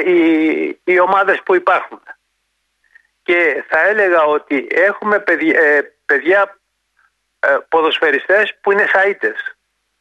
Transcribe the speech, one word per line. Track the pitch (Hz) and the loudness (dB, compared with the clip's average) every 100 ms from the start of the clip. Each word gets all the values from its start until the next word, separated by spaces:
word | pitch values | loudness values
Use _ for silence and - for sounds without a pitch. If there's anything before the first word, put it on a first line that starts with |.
| 180 | 2
οι, | 175 165 160 156 - 73 - | 2 2 2 0 -2 -4 -6
οι | - 180 | -2 0
ομάδες | 180 196 196 165 - | 2 2 0 -2 0
που | 180 | 0
υπάρχουν. | 180 170 - 107 - - _ _ _ _ _ _ _ _ _ _ | 2 -2 -4 -18 -20 -20 _ _ _ _ _ _ _ _ _ _
Και | - 175 165 139 - | -2 0 0 -2 -4
θα | 160 180 | 0 0
έλεγα | 214 190 175 | 2 2 2
ότι | 151 147 - 139 - | 2 0 -2 -6 -2
έχουμε | 151 196 202 214 208 | 0 0 -2 -2 -2
παιδι-, | 202 160 160 165 | 0 -2 0 2
ε, | 151 147 143 _ - | 2 2 -2 _ -4
παιδιά, | 139 147 196 240 - _ _ _ _ _ _ _ - | -2 0 0 0 -6 _ _ _ _ _ _ _ -6
ε, | 131 139 - | -2 -2 0
ποδοσφαιριστές | 160 156 - 160 139 - 196 208 - | 0 0 0 0 -2 0 0 0 -4
που | - | -2
είναι | 202 202 | 0 0
σαΐτες. | 196 202 196 107 - - - _ _ _ _ | 0 0 -2 -6 -8 -14 -16 _ _ _ _